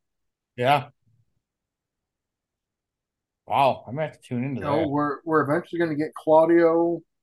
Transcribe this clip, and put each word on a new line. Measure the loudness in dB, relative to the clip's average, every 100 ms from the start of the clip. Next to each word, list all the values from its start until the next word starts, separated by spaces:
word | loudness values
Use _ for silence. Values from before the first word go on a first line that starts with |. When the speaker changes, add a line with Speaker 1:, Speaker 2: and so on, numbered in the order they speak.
| _ _ _ _ _ -2
Speaker 1:
Yeah. | 2 2 0 _ _ _ _ _ _ _ _ _ _ _ _ _ _ _ _ _ _ _ _ _ _ _ _ _ -4
Wow, | 0 0 0 -8
I'm | -10
gonna | -10
have | -12
to | -10
tune | -6
into | -6 -6
Speaker 2:
You | -4
know, | -2
Speaker 1:
that. | -2
Speaker 2:
we're, | -2 -4 -6 -2
we're | -2
eventually | 0 -4 -4 -4
gonna | -4 -4
get | -6
Claudio | -6 2 4 6 4 4 2 0 -4 -10 _